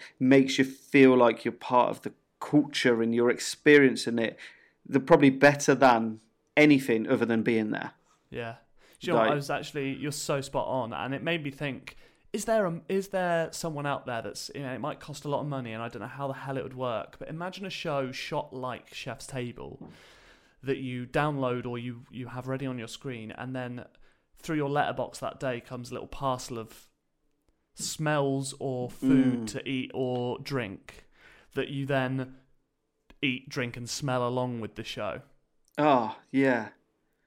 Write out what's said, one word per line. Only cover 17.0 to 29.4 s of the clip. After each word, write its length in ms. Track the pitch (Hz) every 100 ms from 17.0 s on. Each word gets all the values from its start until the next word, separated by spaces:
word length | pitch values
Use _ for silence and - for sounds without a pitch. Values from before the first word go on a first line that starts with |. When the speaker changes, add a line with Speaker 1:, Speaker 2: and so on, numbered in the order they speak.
| - -
Speaker 2:
but 120 | -
imagine 360 | 160 180 185 190
a 40 |
show 420 | - 170 143 131
shot 420 | 123 - 151 -
like 400 | 131 127 117 -
Chef's 320 | - - 113 -
Table 560 | 135 120 - 67 - - - - - - _ _ _
that 180 | 127 139
you 260 | 131 123 123
download 600 | 151 151 143 131 123 120
or 120 | 120
you, 240 | 120 120 127
you 160 | 113 120
have 220 | 123 127
ready 160 | 135 135
on 120 | 127
your 120 | 113
screen, 420 | - 139 120 110
and 240 | - 123 131
then 300 | 123 123 - _ - _ _ _
through 160 | - 156
your 120 | 143
letterbox 500 | 147 - 123 123 -
that 200 | 120 -
day 220 | 135 120
comes 300 | - 127 120
a 20 |
little 160 | 123 -
parcel 500 | - 139 127 - 117
of 280 | 110 - _ _ _ _ _ _ _ _ _
smells 800 | - - - 156 151 139 135 135 -
or 300 | 135 127 123
food 520 | - 131 131 131 120